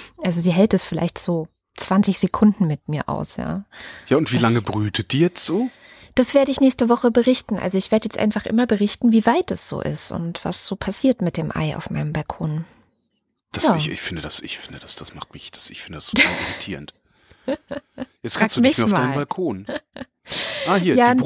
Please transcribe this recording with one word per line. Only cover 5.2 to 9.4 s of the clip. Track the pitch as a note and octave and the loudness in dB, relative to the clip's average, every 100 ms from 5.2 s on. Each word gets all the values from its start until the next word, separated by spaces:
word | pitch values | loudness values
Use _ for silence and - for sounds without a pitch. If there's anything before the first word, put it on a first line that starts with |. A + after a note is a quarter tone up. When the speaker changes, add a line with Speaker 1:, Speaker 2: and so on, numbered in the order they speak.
| E3+ - - | 2 2 0
Speaker 2:
so? | F3 B3 - - - - | 0 -2 -6 -20 -20 -4
Speaker 1:
Das | - B3 | 0 2
werde | C#4 C4+ | 4 2
ich | C4+ | 4
nächste | C4+ - A#3 | 4 4 2
Woche | A#3+ B3 | 2 2
berichten. | A3+ A#3+ B3+ - F#3+ | 4 4 2 0 -4
Also | F3+ F#3+ | -2 -2
ich | - | 2
werde | A3 | 0
jetzt | G#3+ - | 0 -2
einfach | G#3+ G#3+ - | 0 0 -2
immer | A3+ B3 | 0 2
berichten, | G3+ G#3 - A#3+ | 2 0 0 4
wie | A3+ A3+ | 4 4
weit | C#4+ | 2